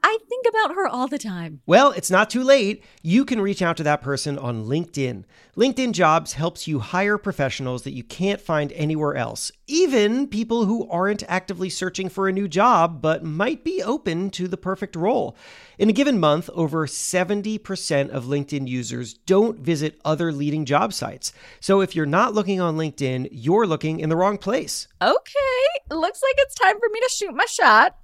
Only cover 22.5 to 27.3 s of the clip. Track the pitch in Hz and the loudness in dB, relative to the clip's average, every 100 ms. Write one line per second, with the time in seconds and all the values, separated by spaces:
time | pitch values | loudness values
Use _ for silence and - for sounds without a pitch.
22.5 | 190 175 156 156 - 135 127 131 123 123 | 0 0 0 -4 -2 -4 -2 -6 -4 2
23.5 | 202 214 151 156 160 156 160 190 202 190 | 2 2 0 -2 -2 0 2 2 0 -2
24.5 | 262 - - - _ 190 339 - 571 539 | -4 -4 -10 -10 _ 2 2 0 -2 0
25.5 | 508 554 679 - 320 339 - 539 539 539 | 2 2 0 -6 -2 -2 0 0 2 0
26.5 | - 381 415 466 440 494 - 403 | 4 2 4 -2 0 -2 -2 -4